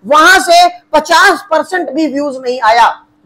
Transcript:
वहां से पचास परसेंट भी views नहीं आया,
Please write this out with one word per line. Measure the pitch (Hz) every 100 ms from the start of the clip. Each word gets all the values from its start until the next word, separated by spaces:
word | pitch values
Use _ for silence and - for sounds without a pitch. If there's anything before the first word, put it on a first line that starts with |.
| 190
वहां | 294 320 381
से | 381 339 349 349 _
पचास | 302 311 330 392 330 -
परसेंट | 320 302 370 339
भी | 269 311
views | 262 294 262
नहीं | 262 254
आया, | 226 233 214 - _ _